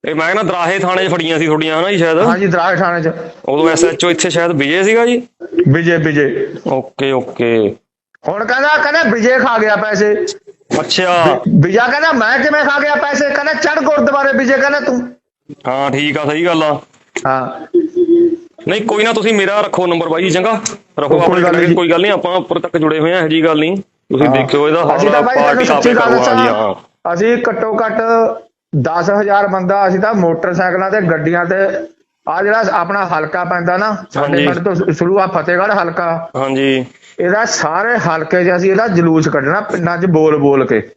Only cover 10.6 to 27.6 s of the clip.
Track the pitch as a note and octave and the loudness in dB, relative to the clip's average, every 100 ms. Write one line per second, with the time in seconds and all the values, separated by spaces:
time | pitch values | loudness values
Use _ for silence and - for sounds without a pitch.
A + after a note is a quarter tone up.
10.6 | _ B2+ D#3 - F#3 F3 D#3+ B2+ - F3+ | _ -4 -2 -2 2 4 4 2 2 4
11.6 | E3 G3+ B3 C#4+ D#4+ C4+ A3 B3+ C#4+ D4+ | 4 2 2 2 0 2 0 0 2 0
12.6 | C#4+ C#4+ D4 C#4+ C#4 C#4 C#4+ C#4+ D4 D#4 | 0 0 0 -2 -2 0 0 0 -2 -2
13.6 | E4 D#4 C#4 D4 - C#4 C#4 C4 B3 C4+ | -2 0 0 2 2 2 2 2 2 2
14.6 | C#4 C#4+ B3+ B3 B3 - _ _ _ - | 0 -2 -2 -4 -6 -16 _ _ _ -12
15.6 | - C3 C#3 C3+ D3 D3 D3 D3+ E3+ E3 | -6 -2 -2 0 -2 -2 -2 0 0 2
16.6 | D#3 C#3+ - _ _ - - C3 B2+ - | 0 -2 -8 _ _ -6 -2 -2 -4 -10
17.6 | - F4 D#4 F4+ E4 E4+ E4+ E4+ - - | -2 -2 -2 -2 2 4 2 -2 -10 -10
18.6 | - G3+ G#3+ G#3+ A3 A3+ G#3 G#3+ F#3+ G#3 | -4 -4 -2 0 0 0 0 2 2 0
19.6 | G#3 - F3+ E3+ E3 D#3+ F#3 E3+ G#3 G#3+ | -2 -2 0 0 -2 -2 0 0 0 -2
20.6 | - - _ - C#3+ D#3 F3 F#3 F3+ F3 | -6 -12 _ -6 0 2 2 2 2 2
21.6 | F3 E3+ E3+ E3+ G3+ F#3 E3+ F#3 E3+ F3 | 2 2 2 2 2 0 -2 -4 -2 -4
22.6 | F3 F3 D#3 D#3 D#3 F#3 D#3+ D#3+ D#3+ D3+ | -2 -2 0 0 0 0 0 2 2 2
23.6 | D#3 G3 - _ _ C3 D3 C3 C3 C#3+ | 0 -4 -8 _ _ 0 2 2 0 0
24.6 | D3 D#3+ D3+ C#3 C#3+ D3 A#3+ C4+ C#4+ B3 | 2 0 0 2 2 2 2 2 2 2
25.6 | B3+ - A#3+ B3 A#3 B2+ F3 A#2 B2 G#2+ | 2 2 2 2 2 2 2 2 2 0
26.6 | G#2+ F#2 - _ E3+ F3 A3 B3 A#3+ A3 | -2 -4 -12 _ -6 0 0 2 0 -2